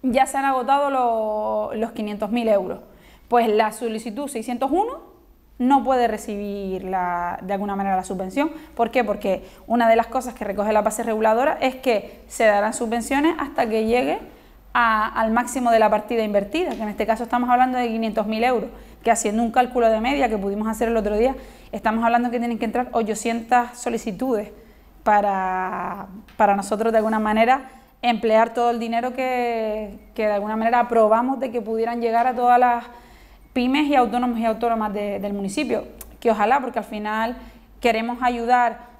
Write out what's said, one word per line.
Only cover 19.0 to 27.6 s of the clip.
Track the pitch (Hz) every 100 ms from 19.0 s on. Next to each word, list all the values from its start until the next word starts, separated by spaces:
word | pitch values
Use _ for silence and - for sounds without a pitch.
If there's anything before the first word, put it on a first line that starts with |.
que | 233
haciendo | 220 208 214
un | 233
cálculo | 254 247 240 226
de | 220
media | 233 285 254
que | 214
pudimos | 196 202 220
hacer | 220 226
el | 233
otro | 208 208
día, | 247 262 - - -
estamos | 202 220 226
hablando | 226 240 240
que | 240
tienen | 233 226
que |
entrar | 226 240 247
ochocientas | 240 220 220 233 233 226 247 240 -
solicitudes | - 233 226 180 262 226 208 - - - - -
para, | - 208 202 196 185 185 185 175 185 196 - 190 - -
para | 208 202
nosotros | 196 214 226
de | 226
alguna | 214 220
manera | 214 214 226 269